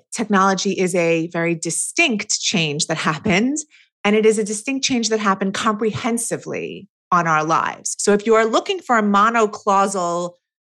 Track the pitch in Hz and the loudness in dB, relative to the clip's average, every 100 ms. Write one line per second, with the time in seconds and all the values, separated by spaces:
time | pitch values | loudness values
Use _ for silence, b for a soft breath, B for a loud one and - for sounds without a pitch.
0 | _ - 214 196 196 190 202 - 180 180 | _ -8 0 2 4 2 -2 -2 0 0
1 | 170 165 165 170 170 165 170 - - - | 2 0 -2 -2 -2 -2 -4 -4 -4 -2
2 | 330 208 - - - 190 156 147 - 160 | 0 -2 -4 -4 -2 0 0 -2 -4 -2
3 | 175 151 214 196 247 302 - b b _ | -2 -2 0 2 0 -2 -8 b b _
4 | 208 214 214 214 208 214 - 269 269 247 | 0 4 4 2 0 -6 -6 -4 -2 -2
5 | 220 220 214 196 196 - 226 214 226 208 | 0 0 0 0 -2 -2 -2 0 -2 -2
6 | 240 233 - 156 - - - - - _ | -2 -4 -4 -6 -6 -8 -8 -10 -16 _
7 | _ 180 165 156 156 156 - - - - | _ 0 2 0 2 0 0 -6 -10 -2
8 | - 202 226 220 226 285 359 381 - 233 | 2 2 4 4 4 2 0 -4 0 0
9 | 208 202 220 233 214 - 208 196 196 196 | 4 4 4 4 0 0 0 2 2 0
10 | 175 170 175 - _ _ | -2 -2 -4 -8 _ _